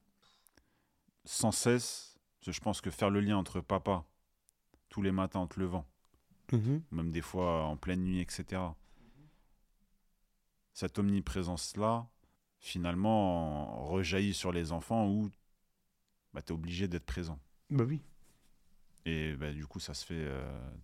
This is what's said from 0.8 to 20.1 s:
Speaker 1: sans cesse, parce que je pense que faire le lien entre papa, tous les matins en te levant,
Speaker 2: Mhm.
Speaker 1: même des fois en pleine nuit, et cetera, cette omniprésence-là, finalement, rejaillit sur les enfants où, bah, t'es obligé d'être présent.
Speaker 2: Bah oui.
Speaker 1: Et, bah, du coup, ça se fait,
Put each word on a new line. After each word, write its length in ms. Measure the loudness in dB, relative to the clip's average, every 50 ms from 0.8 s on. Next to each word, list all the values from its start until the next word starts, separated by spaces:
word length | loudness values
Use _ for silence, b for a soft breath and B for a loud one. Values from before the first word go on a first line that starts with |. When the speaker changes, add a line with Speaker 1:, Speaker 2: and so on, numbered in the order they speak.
| _ _ _ _ _ _ _ _ -12
Speaker 1:
sans 260 | -6 -2 2 2 2
cesse, 600 | 2 4 4 4 4 4 2 -2 -8 -8 -12 -16 -20 _ _ _ _ _
parce 80 | -8
que 60 | -6
je 80 | -6 -2
pense 200 | -2 -2 -2 0
que 100 | -2 -4
faire 200 | 0 2 4 4
le 100 | 6 4
lien 160 | 4 4 4
entre 240 | 2 0 0 -4 -4
papa, 440 | 0 0 0 2 2 2 0 0 0 -6 _ _ _ _ _ _ _ _ _ _ _ _ _ _ _ -8
tous 140 | -2 0
les 100 | 2 2
matins 280 | 2 2 0 0 0 -2
en 60 | -2
te 120 | -2 -2 -2
levant, 260 | -2 -2 -2 -4 -6 -8 _ _ _ _ _ _ _ _ -20 _ _ 0
Speaker 2:
Mhm. 280 | 2 2 4 2 0 0 -2 -4
Speaker 1:
même 180 | -4 -2 -2 0
des 100 | 0 -2
fois 440 | -2 -2 0 0 2 2 2 2 2
en 120 | 0 -2
pleine 260 | -4 -2 -2 0 2 2
nuit, 160 | 2 2 0
et 60 | 0 -2
cetera, 480 | -4 -8 -6 -4 -4 -4 -4 -4 -6 -10 -16 -20 -20 -20 -20 -20 -20 -20 -20 -20 _ _ _ _ _ _ _ _ _ _ _ _ _ _ _ _ _ _ _ _ _ _ _ _ _ _ _ _
cette 260 | -8 -6 -6 -4 0 2
omniprésence-là, 1080 | 2 4 4 2 0 0 -2 -2 0 -2 -2 -4 -4 -6 -2 0 2 2 2 0 -2 -6 _ _ _ _ _ _ _ _ _ _
finalement, 1200 | -12 -6 -4 -2 0 0 2 2 4 4 4 4 4 4 4 2 2 0 -2 -2 -4 -4 -6 -6 -4
rejaillit 480 | 0 0 0 2 2 2 2 2 2 0
sur 180 | 0 0 0
les 200 | 0 0 0 0
enfants 360 | -2 -4 -2 0 2 2 4 4
où, 220 | 2 2 0 -2 -4 -10 _ _ _ _ _ _ _ _ _ _ _ _ _ _ _ _ _ _
bah, 100 | -12 -10
t'es 100 | -6 -4
obligé 360 | -4 -4 -4 -4 -2 -2 0 0
d'être 160 | -2 -2 -4
présent. 320 | -4 -4 -4 -4 -6 -6 -10 -12 _ _ _ _ 2
Speaker 2:
Bah 140 | 4 4 4
oui. 140 | 4 2 -4 -6 -10 -20 -20 -20 -20 -20 _ _ -20 -20 _ _ -20 -20 -20 -20 -20 -18 -8 -4
Speaker 1:
Et, 300 | -2 0 0 0 -2 -2
bah, 180 | -2 -4 -4
du 140 | -4 -6 -8
coup, 140 | -8 -8 -8
ça 140 | -8 -8 -8
se 100 | -8 -8
fait, 100 | -6